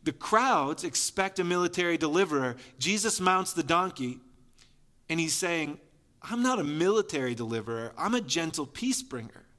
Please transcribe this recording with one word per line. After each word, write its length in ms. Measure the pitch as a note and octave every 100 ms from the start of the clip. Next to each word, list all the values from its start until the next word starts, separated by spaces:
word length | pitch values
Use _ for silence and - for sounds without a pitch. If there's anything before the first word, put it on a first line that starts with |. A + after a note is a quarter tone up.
The 80 | -
crowds 720 | C#3 - G#3+ C4 G#3 C#3 D#3
expect 560 | F3 C3 - - G3 F#3+
a 40 |
military 520 | F3 F3+ F3 F3 F3 E3
deliverer. 580 | D#3 D#3+ F#3+ D3 B2+ A#2+ - -
Jesus 420 | C#3 G#3 A3 -
mounts 320 | F#3 F#3 F#3
the 120 | -
donkey, 560 | C#3+ E3+ F#3 - B2+ B2 - - - _ - _ - _ _
and 100 | D#3+
he's 160 | E3
saying, 460 | D#3 F#3 E3+ D3+ D3 - _ _ _
"I'm 220 | - A#3
not 160 | B3 B3+
a 40 |
military 680 | D3 D3+ F3 A3 G3+ D#3 B2+
deliverer. 600 | A#2+ A#2 A2+ G#2+ A#2 A2+ -
I'm 160 | F3+
a 60 | B3
gentle 440 | F3+ D#3+ E3 D#3+
peace 380 | C#3 - B3 B3+
bringer." 420 | - B2+ A2+ - -